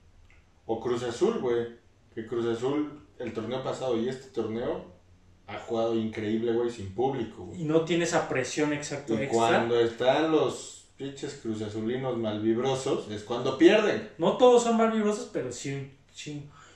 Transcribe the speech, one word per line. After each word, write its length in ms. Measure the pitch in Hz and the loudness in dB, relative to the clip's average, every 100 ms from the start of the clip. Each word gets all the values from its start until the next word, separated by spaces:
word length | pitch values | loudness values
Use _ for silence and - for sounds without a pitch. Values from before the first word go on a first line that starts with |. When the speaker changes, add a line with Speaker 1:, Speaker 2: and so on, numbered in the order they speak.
| _ - - - _ _ | _ -20 -20 -20 _ _
Speaker 1:
O 160 | - 113 | -6 -4
Cruz 220 | 123 120 | -2 -2
Azul, 340 | 123 113 202 226 | -2 0 2 2
güey, 260 | 123 120 117 - _ _ _ | 0 0 -2 -8 _ _ _
que 120 | - 110 | -12 -6
Cruz 200 | 117 117 | -2 -2
Azul 560 | 113 127 147 151 - - - | 0 0 -2 -2 -8 -20 -10
el 140 | 120 | -8
torneo 300 | 110 110 131 | -6 -6 -4
pasado 340 | 135 120 131 113 | -4 -4 -2 0
y 100 | 120 | -2
este 200 | 131 - | -4 -8
torneo 680 | - 107 113 139 - - - _ - - - - | -6 -4 -4 -4 -6 -10 -20 _ -20 -20 -20 -14
ha 120 | 104 | -12
jugado 340 | - 117 117 | -6 -2 0
increíble, 580 | 113 110 110 104 110 120 | 0 -2 -4 -2 0 0
güey, 180 | 117 120 | 0 0
sin 220 | 120 95 | -4 -8
público, 520 | 95 135 135 107 - | -2 -2 -2 -6 -8
güey. 160 | - 180 | -14 -6
Speaker 2:
Y 20 | |
no 180 | 151 160 | 0 2
tiene 200 | 160 170 | 2 0
esa 240 | 165 160 - | 2 0 0
presión, 440 | 139 127 - 147 | -2 -2 0 0
exacto, 420 | 147 - 143 - | 0 -4 -8 -4
Speaker 1:
Y 40 | 110 | -2
Speaker 2:
extra. 160 | 110 113 | 0 2
Speaker 1:
cuando 400 | 117 117 117 117 | 4 4 4 4
están 520 | 117 - 123 147 160 | 2 2 2 4 4
los 560 | 156 127 - - - - - | 4 2 -2 -10 -18 -20 -14
pinches 420 | 135 139 143 - | -12 -10 -10 -8
Cruz 220 | 113 107 | -6 -6
Azulinos 560 | 107 110 110 127 131 117 | -6 -4 -4 -2 -2 -2
malvibrosos, 920 | 110 107 110 113 135 135 135 160 104 | -2 0 2 2 2 0 0 -2 -4
es 100 | 104 | -10
cuando 340 | - 123 127 - | -6 -4 -2 6
pierden. 540 | 165 214 208 110 - - | 8 8 4 0 -6 -2
Speaker 2:
No 180 | 170 202 | 0 6
todos 280 | 247 240 | 8 8
son 120 | 233 226 | 6 4
malvibrosos, 540 | 226 220 208 214 - | 2 2 0 -2 -4
pero 200 | 170 127 | -6 -6
sí 200 | - 143 | -6 -6
un 200 | 139 135 - _ | -6 -8 -16 _
chingo. 340 | - 147 147 - - - | -16 -12 -12 -14 -20 -20